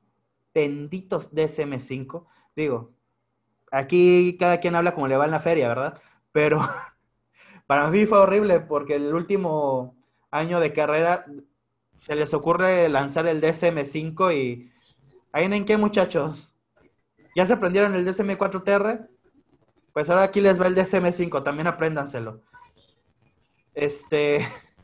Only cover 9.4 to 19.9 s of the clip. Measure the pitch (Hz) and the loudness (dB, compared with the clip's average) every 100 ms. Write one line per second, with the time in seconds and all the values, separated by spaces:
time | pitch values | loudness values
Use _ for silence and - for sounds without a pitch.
9.4 | 175 156 143 127 127 - _ _ _ 147 | -2 -2 -2 -2 -6 -14 _ _ _ -6
10.4 | 165 175 151 147 147 151 170 185 - 143 | -2 0 0 0 0 0 0 0 -4 -20
11.4 | - _ _ _ _ _ - 151 143 151 | -20 _ _ _ _ _ -6 -4 -2 -2
12.4 | 160 170 185 185 165 139 139 160 165 156 | 0 2 2 4 2 2 -2 -2 -2 0
13.4 | 156 156 175 160 143 156 160 160 185 147 | 0 0 0 0 -4 -6 -8 0 0 2
14.4 | 127 120 - _ _ _ _ _ _ 151 | -2 -6 -14 _ _ _ _ _ _ -2
15.4 | 185 208 208 214 208 208 180 165 156 156 | 0 0 0 2 2 2 0 -2 -4 -8
16.4 | - _ _ _ _ _ _ _ _ - | -18 _ _ _ _ _ _ _ _ 0
17.4 | 185 247 180 190 208 185 180 190 202 190 | 2 2 2 2 2 2 -2 -2 -4 -2
18.4 | 196 190 190 202 208 240 - _ _ _ | -2 -2 0 2 2 -4 -10 _ _ _
19.4 | _ _ _ _ _ | _ _ _ _ _